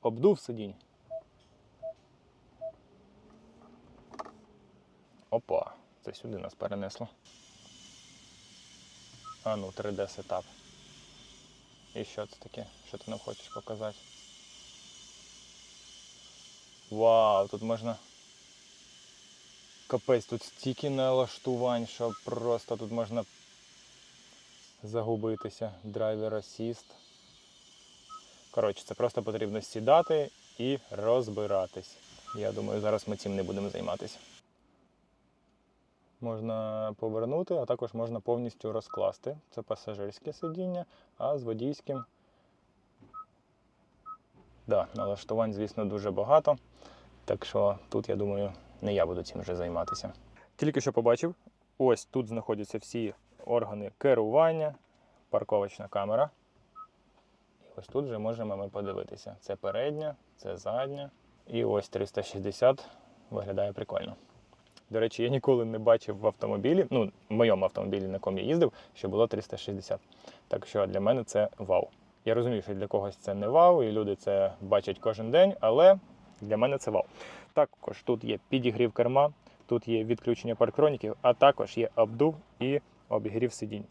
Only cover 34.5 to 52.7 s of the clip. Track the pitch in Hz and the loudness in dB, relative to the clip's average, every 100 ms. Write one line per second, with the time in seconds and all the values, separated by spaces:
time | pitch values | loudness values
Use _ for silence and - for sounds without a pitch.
34.5 | _ _ _ _ _ _ _ _ _ _ | _ _ _ _ _ _ _ _ _ _
35.5 | _ _ _ _ _ _ _ 120 113 113 | _ _ _ _ _ _ _ -8 -6 -6
36.5 | 110 110 110 110 104 113 110 117 151 185 | -4 -4 -4 -6 -4 -4 -2 -2 -2 -2
37.5 | 170 120 123 120 113 117 117 98 120 120 | -2 -2 -2 -4 -6 -6 -6 -2 -2 -2
38.5 | - 110 110 - - 98 - - 151 _ | -8 -6 -6 -6 -2 -2 -2 -10 -10 _
39.5 | - 107 110 - 101 101 - - 147 165 | -14 -8 -8 -6 -8 -10 -10 -14 -8 -8
40.5 | 165 185 180 165 _ _ _ 123 147 117 | -6 -6 -6 -10 _ _ _ -4 -2 -4
41.5 | 110 127 147 - 135 120 _ _ _ _ | -4 -4 -6 -6 -8 -8 _ _ _ _
42.5 | _ _ _ _ _ - 1077 1077 _ _ | _ _ _ _ _ -20 -18 -18 _ _
43.5 | _ _ _ _ _ - - _ - - | _ _ _ _ _ -18 -18 _ -20 -20
44.5 | - - 104 - 110 101 101 - 110 113 | -20 -2 -2 -2 -6 -6 -6 -4 -2 -2
45.5 | 101 104 - 104 104 101 92 107 151 151 | -2 -6 -4 -4 -2 -4 -2 4 4 6
46.5 | 139 - - - - - - - 98 - | 0 -4 -20 -20 -20 -20 -20 -4 -4 -2
47.5 | 104 101 98 - 110 104 101 101 101 101 | 2 2 2 -4 -4 -2 -2 0 -2 -4
48.5 | 92 - - 104 101 85 90 87 90 90 | -6 -20 -8 -2 0 0 -2 -6 -10 -6
49.5 | 90 87 85 82 - - - - - - | -4 -2 -4 -4 -6 -10 -14 -20 -20 -20
50.5 | - 151 135 131 120 117 120 170 - - | -2 0 2 0 2 4 4 2 -6 -18
51.5 | _ _ _ 135 113 - 131 113 113 - | _ _ _ 2 4 0 -4 -4 -6 -4
52.5 | 107 104 | -4 -4